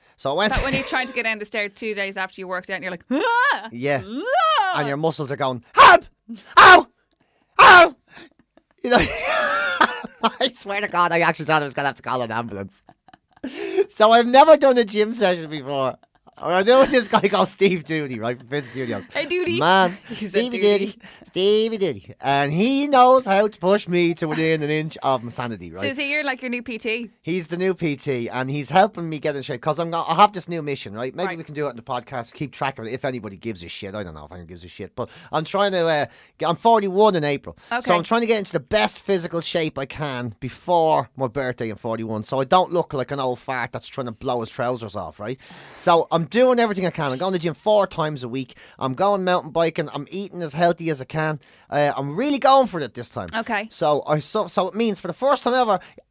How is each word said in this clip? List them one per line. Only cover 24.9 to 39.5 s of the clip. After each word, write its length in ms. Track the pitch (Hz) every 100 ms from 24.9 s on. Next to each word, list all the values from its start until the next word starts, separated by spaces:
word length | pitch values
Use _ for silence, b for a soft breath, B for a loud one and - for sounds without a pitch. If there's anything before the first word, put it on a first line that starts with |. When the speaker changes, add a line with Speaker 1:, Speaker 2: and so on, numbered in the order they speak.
| -
Speaker 1:
of 200 | 135 131
insanity, 480 | 117 113 120 107 87
right? 120 | 82
Speaker 2:
So 60 | 277
is 100 | 262
he 120 | 277
your, 140 | 294
like, 160 | 285 262
your 80 | 254
new 140 | 240
P 160 | 240 226
T? 320 | 233 226 233 _
Speaker 1:
He's 280 | - 180 160
the 100 | 175
new 160 | 185
P 200 | 180 165
T, 360 | 139 - 127 117
and 200 | 123 127
he's 200 | 147 135
helping 360 | 190 202 185 170
me 80 | 156
get 180 | 156 143
in 60 |
shape 180 | 127 127
'cause 180 | - 156
I'm 120 | 170
go-, 120 | 165 -
I 60 |
have 180 | 160 208
this 160 | 208 165
new 140 | 170
mission, 320 | 147 139 -
right? 200 | 104 131
Maybe 120 | 131 185
Speaker 2:
Right. 100 | 175
Speaker 1:
we 80 |
can 80 | 160
do 120 | 147 143
it 40 |
in 60 | 117
the 60 |
podcast, 500 | 113 123 117 131 117
keep 200 | - 143
track 260 | - 135 135
of 80 | 113
it, 80 |
if 100 | 123
anybody 320 | 139 127 104 98
gives 260 | 110 98
a 60 | 85
shit. 260 | - 98
I 80 | 104
don't 120 | 92
know 100 | 78
if 80 | 73
anyone 140 | 90 85
gives 180 | 87
a 40 | 87
shit, 280 | - 95 -
but 140 | 117 B B
I'm 120 | 151
trying 280 | 160 190 202
to, 140 | 190 165
uh, 200 | 156 135 b b -
get, 100 | 156
I'm 80 | 170
forty-one 600 | 233 226 202 185 214 185
in 80 |
April. 300 | 147 143 - 80 b
So 80 | 233
Speaker 2:
Okay. 180 | 247
Speaker 1:
I'm 80 | 175
trying 200 | 165 226
to 40 | 226
get 120 | 220
into 140 | 190
the 80 | -
best 380 | - 214 214 -
physical 440 | - 190 170 170
shape 340 | 160